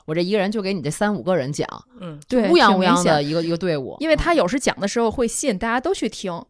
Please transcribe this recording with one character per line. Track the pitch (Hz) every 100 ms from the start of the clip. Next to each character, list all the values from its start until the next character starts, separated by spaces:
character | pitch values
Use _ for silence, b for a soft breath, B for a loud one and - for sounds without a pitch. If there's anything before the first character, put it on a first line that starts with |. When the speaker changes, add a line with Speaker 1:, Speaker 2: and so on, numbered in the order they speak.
| -
Speaker 1:
我 | 160
这 |
一 | 180
个 | 208
人 | 190
就 | 220
给 | 190
你 | 196
这 | 139
三 | - 208
五 | 185
个 | 156 180
人 | 131
讲， | - - - _ -
Speaker 2:
嗯。 | 175
嗯。 | 147 -
Speaker 3:
对， | 247 208
Speaker 1:
乌 | 349
泱 | 220 190
乌 |
泱 | 180 175
的 | 175 151
一 | 147
个， | 165
Speaker 3:
挺 |
明 |
显。 | 165
Speaker 1:
一 |
个 | 165
队 | 180 151
伍。 | 120 -
Speaker 3:
因 | 320
为 | 302
他 | 320
有 | 320 180
时 | 269
讲 | 233 -
的 | 196
时 | 233
候 | 226
会 | 240 233
吸 | - 285
引 | 185
大 | 226
家 | 247
都 | 330
去 | 392 247
听。 | - 190 170